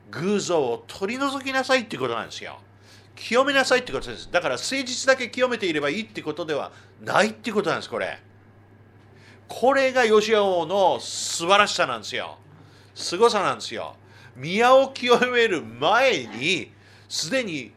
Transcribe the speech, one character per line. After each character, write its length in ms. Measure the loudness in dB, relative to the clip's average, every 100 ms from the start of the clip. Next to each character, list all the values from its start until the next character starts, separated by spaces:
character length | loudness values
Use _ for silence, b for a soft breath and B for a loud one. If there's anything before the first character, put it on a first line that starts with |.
| -16
偶 280 | -6 -2 -2
像 200 | 0 0
を 240 | 0 -2 -8
取 280 | -8 -6
り 60 | -4
除 240 | -4 -4
き 80 | -4
な 120 | -2
さ 120 | 2 0
い 80 |
っ 20 | 0
て 80 | -6
い 20 |
う 40 |
こ 80 | -4
と 40 |
な 80 | -4
ん 40 | -8
で 60 |
す 100 | -12
よ。 160 | -14 -16 -20 B B B B -16
清 280 | -2 0
め 100 | 2
な 100 | 2
さ 140 | 2 2
い 20 |
っ 40 |
て 80 | 0
こ 80 | -8
と 120 | -8
で 60 | -12
す。 120 | -4
だ 100 | -2
か 80 | 0
ら 60 | -4
誠 200 | -4 -4
実 320 | -4 -2 0
だ 80 | 0
け 140 | -2
清 180 | -2 -2
め 100 | 0
て 80 | -2
い 80 |
れ 80 | -2
ば 80 | -2
い 120 | -4
い 20 |
っ 40 | -8
て 120 | -10
こ 120 | -8
と 120 | -8 -4
で 80 |
は 180 | -4 -6 B B -12
な 220 | 0 2
い 60 | 2
っ 40 |
て 180 | -2 -6
こ 120 | -2
と 60 | -2
な 80 | -2
ん 20 |
で 40 |
す、 60 | -4
こ 80 | -6
れ。 220 | -6 -8 -16 -20 -20 -20 -20 -20 _ -20 -20 B B B -18
こ 260 | 0 2
れ 200 | 4 2
が 120 | 4 4
ヨ 160 | 4
シ 140 | 4 4
ア 80 |
王 220 | 4 0 0
の 320 | 2 2 2
素 480 | -4 -8 -6 -2 4
晴 100 | 6
ら 80 | 4
し 80 |
さ 140 | 2 -2
な 100 | -4
ん 40 |
で 60 | -6
す 80 | -8
よ。 220 | -8 -12 -20 B B B B
凄 360 | -12 -6 2 4
さ 120 | 4
な 120 | 0
ん 60 | -2
で 20 |
す 120 | -6
よ。 220 | -10 -10 -14 B B B -12
宮 400 | -4 2 6 6
を 140 | 4
清 280 | 0 2 4 4
め 200 | 2 2
る 140 | 0
前 640 | -6 -2 2 4 4 0 -4
に、 460 | -6 -4 -4 -6 b b b -12
す 220 | -8 -4
で 140 | -4
に 280 | -4 -6 -10